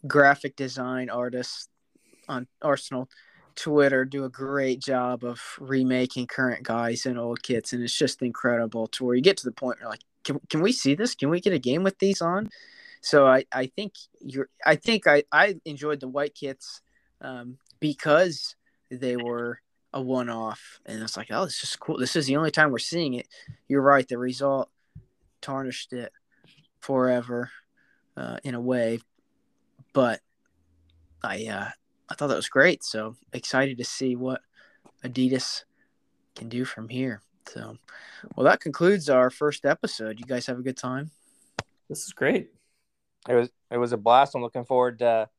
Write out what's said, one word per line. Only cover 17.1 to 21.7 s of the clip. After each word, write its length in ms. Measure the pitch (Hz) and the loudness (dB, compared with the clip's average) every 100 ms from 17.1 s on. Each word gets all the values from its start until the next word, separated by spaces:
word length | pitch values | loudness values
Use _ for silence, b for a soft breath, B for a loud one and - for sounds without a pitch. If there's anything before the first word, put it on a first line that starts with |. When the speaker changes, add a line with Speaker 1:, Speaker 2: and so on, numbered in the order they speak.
| _ | _
Speaker 1:
um, 380 | 135 127 120 127 _ _ | -14 -12 -14 -18 _ _
because 760 | 156 139 160 151 185 143 - - _ _ _ | -4 -4 4 6 6 0 -10 -12 _ _ _
they 280 | 127 127 123 | -6 -4 -2
were 420 | 120 120 120 117 _ _ _ | -4 -4 -6 -8 _ _ _
a 80 | - | -8
one-off, 800 | 127 127 120 113 110 107 - - - | -2 -2 -2 -4 -6 -8 -14 -20 -14
and 160 | 110 | -10
it's 160 | 110 - | -8 -10
like, 100 | 107 | -6
"Oh, 120 | 113 | -4
this 180 | 180 - | -4 -4
is 120 | - | -8